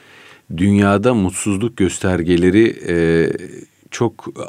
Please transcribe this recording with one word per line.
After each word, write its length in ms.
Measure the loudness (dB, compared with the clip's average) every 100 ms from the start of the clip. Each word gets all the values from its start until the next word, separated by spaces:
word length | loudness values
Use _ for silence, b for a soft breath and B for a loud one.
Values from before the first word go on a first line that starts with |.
| B B B B -12 -2
dünyada 580 | 2 4 4 4 2
mutsuzluk 640 | 0 0 -2 -4 -4 -4 -2
göstergeleri, 1000 | -2 -2 -2 -2 0 2 4 4 2 0 -4
e, 60 | 0 2 2 0 -4 -10 -18 -20 _ _
çok 380 | -6 -6 -6 -14 -14